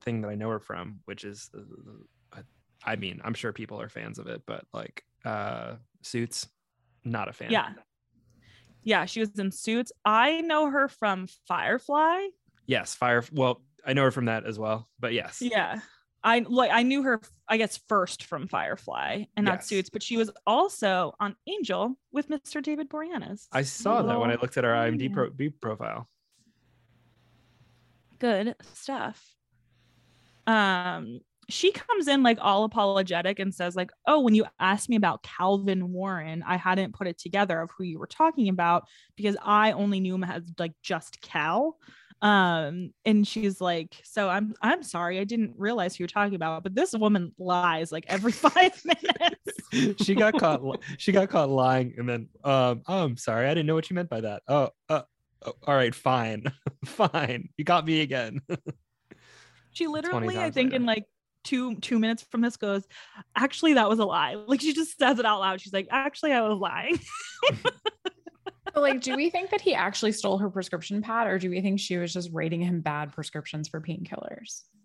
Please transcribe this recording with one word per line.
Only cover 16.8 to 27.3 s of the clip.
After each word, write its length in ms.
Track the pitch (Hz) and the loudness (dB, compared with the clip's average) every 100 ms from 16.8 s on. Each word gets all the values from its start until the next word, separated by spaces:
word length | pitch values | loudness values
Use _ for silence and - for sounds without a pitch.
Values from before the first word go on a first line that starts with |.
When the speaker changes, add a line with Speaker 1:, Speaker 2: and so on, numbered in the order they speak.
Speaker 2:
knew 200 | 247 277 | 4 2
her, 180 | 262 220 - _ - | 0 -2 -4 _ -2
I 100 | 220 | 0
guess, 220 | 220 - - | 0 -4 -2
first 360 | 208 180 - - | 0 0 -6 -10
from 220 | 156 185 | -8 -6
Firefly 800 | 98 76 - - 60 71 170 214 - | -4 -4 -6 -8 -6 -6 -6 -6 -2
and 80 | 202 | 0
not 140 | 180 | 0
Speaker 1:
Yes. 80 | - | -2
Speaker 2:
Suits, 220 | 196 185 | -4 -4
but 140 | 214 | -8
she 140 | - 233 | -4 -2
was 120 | 220 - - | -2 -2 0
also 680 | 247 381 - 202 185 165 - | 2 2 0 0 2 -2 -4
on 160 | 202 - - | -6 -6 -8
Angel 500 | 403 226 180 226 262 _ | -6 -4 -2 -2 -6 _
with 180 | 277 294 | -6 -4
Mister 300 | 302 - 302 | -8 -6 -8
David 300 | 294 302 285 | -4 -6 -6
Boreanaz. 580 | 302 320 349 - 202 - | -8 -8 -8 -8 -12 -4
Speaker 1:
I 100 | 135 | -4
saw 400 | 135 - 196 233 | -2 -4 0 2
that 180 | - 120 | 2 0
when 120 | 117 | 0
I 40 | 117 | 0
Speaker 2:
Oh, 40 | |
Speaker 1:
looked 160 | 123 139 | -2 0
at 60 | |
her 120 | 117 117 | 2 2
I 120 | 117 | 2
M 100 | 120 | 0
D 100 | 131 | -2
B 20 | |
Speaker 2:
yeah. 40 | |
Speaker 1:
pro-, 160 | 196 123 | -2 -2
B 200 | 131 151 | -2 -6
profile. 600 | - 113 107 - 55 120 _ _ _ _ _ _ _ _ _ _ _ _ | -6 -8 -6 -8 -8 -12 _ _ _ _ _ _ _ _ _ _ _ _